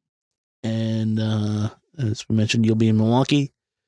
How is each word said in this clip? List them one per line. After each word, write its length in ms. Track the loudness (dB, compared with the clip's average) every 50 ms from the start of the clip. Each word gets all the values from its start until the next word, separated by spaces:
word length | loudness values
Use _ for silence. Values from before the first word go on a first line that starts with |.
| _ _ _ _ _ _ _ _ _ _ _ _
and, 560 | -8 -6 -4 -2 -2 -2 -2 -2 -2 -2 -2 -2
uh, 520 | -2 -2 -2 -2 -2 -2 -2 -2 -4 -6 -8 _ _ _ _ -6
as 300 | -4 -4 -4 -4 -4 -2
we 80 | 0
mentioned, 300 | 0 0 0 0 2 2
you'll 80 | 2 2
be 120 | 2 2 2
in 80 | 2 2
Milwaukee. 540 | 2 2 2 2 2 2 0 0 0 -2 _ _ _ _ _ _ _